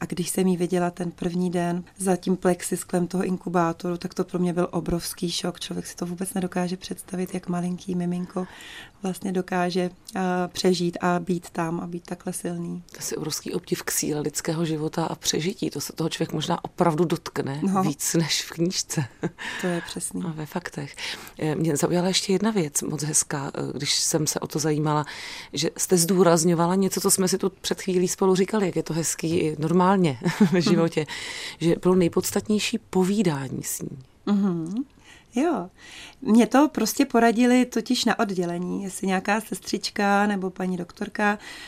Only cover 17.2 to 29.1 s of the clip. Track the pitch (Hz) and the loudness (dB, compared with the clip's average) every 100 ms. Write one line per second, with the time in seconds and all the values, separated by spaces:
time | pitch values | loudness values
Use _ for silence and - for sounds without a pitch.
17.2 | - 143 131 143 190 190 175 143 - 175 | -4 -6 -4 -2 0 2 0 0 0 2
18.2 | 151 - - 160 170 - - - 131 - | 2 -2 -4 -2 0 0 -4 -2 -4 -4
19.2 | 165 - - - 185 170 - 170 - 185 | -8 -6 -10 -4 -2 -4 -6 -8 -8 -6
20.2 | 180 156 151 180 - - 143 - - - | -6 -8 -6 -6 -6 -10 -10 -10 -10 -10
21.2 | - - 156 147 160 147 156 175 180 185 | -12 -4 -2 0 2 2 2 2 2 0
22.2 | - 185 208 214 151 - - 151 151 151 | 2 2 2 0 0 -2 -4 -4 0 0
23.2 | - 147 139 - 139 131 143 - - 160 | 0 -4 -6 -6 -6 -4 -2 0 2 2
24.2 | 151 - - 156 160 151 151 151 147 - | 0 -2 -4 -2 0 2 2 2 0 -8
25.2 | - - - 143 160 - - 180 165 185 | -12 -14 -10 -4 -4 -2 2 4 4 6
26.2 | 175 165 170 165 170 190 190 190 202 - | 6 6 6 4 4 2 2 2 2 2
27.2 | 185 185 196 - - - - 180 175 - | 2 2 0 -4 -6 -4 0 2 2 2
28.2 | 190 185 185 220 185 160 160 156 147 | 4 4 4 2 0 0 -2 -2 -2